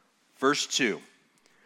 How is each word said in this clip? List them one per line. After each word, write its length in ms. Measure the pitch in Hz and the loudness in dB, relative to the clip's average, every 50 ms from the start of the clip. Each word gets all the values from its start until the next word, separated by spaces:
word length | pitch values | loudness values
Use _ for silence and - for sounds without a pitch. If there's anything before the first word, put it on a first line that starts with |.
| _ _ _ _ _ _ _ - | _ _ _ _ _ _ _ 0
verse 300 | 131 135 147 - - - | 2 2 2 2 0 -4
two. 340 | - 143 139 107 90 71 - - _ _ _ _ _ _ _ _ _ _ _ | -2 0 0 0 -2 -2 -8 -16 _ _ _ _ _ _ _ _ _ _ _